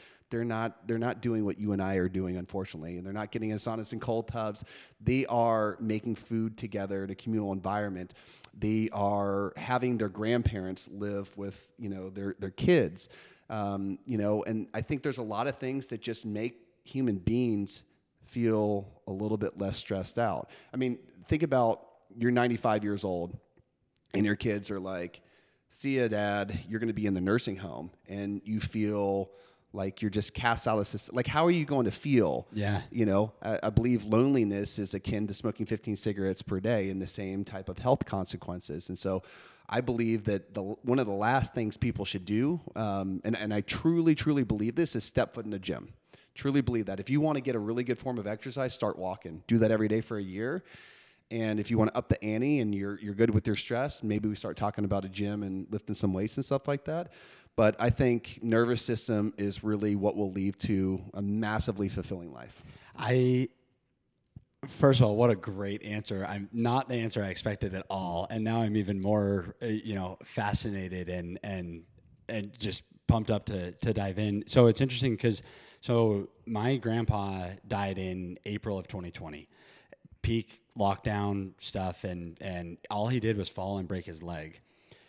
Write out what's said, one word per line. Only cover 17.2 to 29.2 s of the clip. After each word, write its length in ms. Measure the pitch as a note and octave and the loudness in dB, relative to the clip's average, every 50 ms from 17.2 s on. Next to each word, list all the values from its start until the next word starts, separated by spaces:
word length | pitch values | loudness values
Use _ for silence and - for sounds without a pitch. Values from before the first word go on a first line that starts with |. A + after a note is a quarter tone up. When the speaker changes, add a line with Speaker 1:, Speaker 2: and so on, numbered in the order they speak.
| E2+ G#2 A2+ B2 B2+ A#2 G#2+ G2+ G2+ - - - - _ _ _ _ _ _ _ - | 2 2 2 4 2 2 2 0 -2 -4 -6 -12 -16 _ _ _ _ _ _ _ -20
Speaker 1:
feel 640 | - - B2 A#2 A2+ A2 G#2+ G#2 G#2 G#2 G2+ G2 G#2 - - _ | -8 -4 0 2 2 2 2 2 2 0 -2 -4 -8 -16 -16 _
a 60 | - | -8
little 260 | F#2+ G2 G#2+ G#2+ A2 | -6 -4 -2 -2 -2
bit 220 | G2+ G#2 - - F#2+ | -2 -2 -4 -2 -2
less 180 | G2 G2 G2 | -4 -4 -4
stressed 400 | - - - G2+ F#2+ F#2+ - - | -4 -6 -4 -4 -4 -4 -4 -2
out. 320 | A#2 A#2+ G#2 F2 B1+ - - - - - - - | -2 0 0 -2 -4 -6 -10 -16 -20 -16 -8 -4
I 40 | |
mean, 200 | B2+ C3 B2+ B2 - - - - - - | -2 -2 -2 -2 -4 -10 -18 -20 -20 -4
think 160 | - E3 D3+ E3 | -2 0 0 2
about 420 | D3 C3+ B2+ A#2+ A2+ G#2+ - - - _ _ _ _ F#2+ | 2 4 4 4 4 2 0 -6 -16 _ _ _ _ -8
you're 140 | A#2 A#2 B2 | -2 0 2
ninety-five 520 | B2 A#2+ B2 B2 A#2 A2+ - A#2 G#2+ G#2+ G#2 | 4 4 4 4 2 2 2 2 2 2 2
years 200 | G#2 G#2 G2+ G#2 | 0 -2 -2 -2
old 340 | F#2+ F2+ F2 E2+ F2+ - - - _ _ _ _ _ _ _ _ _ _ _ _ _ - | -2 -2 -2 -4 -6 -8 -12 -16 _ _ _ _ _ _ _ _ _ _ _ _ _ 0
and 120 | G2 G#2+ | 2 2
your 100 | G#2 G#2 | 2 2
kids 360 | - - A#2 G#2 G#2 G2 - | 0 0 0 -2 -2 -4 -6
are 80 | G#2 F#2+ | -6 -6
like, 420 | F#2+ F#2+ F#2+ F2 F2 F2 - - _ _ _ _ _ _ _ _ _ _ | -6 -6 -6 -6 -6 -8 -10 -16 _ _ _ _ _ _ _ _ _ _
"See 280 | - - - C#3 C3+ C3 | -12 -6 -2 0 2 2
ya, 80 | A#2+ | 2
Dad, 500 | A2 G#2+ G#2 G#2 G2+ G2+ G#2 G2+ G2+ F#2+ - - F#2 | 2 2 2 2 2 2 0 0 -2 -4 -6 -4 -4
you're 100 | A2 A2 | -2 0
gonna 140 | A#2 A2+ G2+ | 0 0 0
be 120 | G#2 G#2 | 2 2
in 80 | G#2 G2 | 2 2
the 80 | F#2 | 4
nursing 360 | F2+ F#2+ A2 B2 - A2+ F#2+ | 4 4 4 4 2 0 -4
home," 340 | F#2+ G2 F2 A#1+ B1+ D#2+ F#2+ - _ _ | -6 -8 -10 -10 -10 -10 -12 -14 _ _
and 340 | - F#2+ G2+ G2+ G2+ G2+ G#2+ - | -10 -8 -6 -4 -4 -4 -6 -4
you 140 | G#2 A2 G#2+ | -4 -2 -2
feel 720 | - - - A2 G#2 G#2 G#2 G#2 G2+ G2 G2 G2 | -2 -2 -2 0 0 0 2 2 2 2 2 0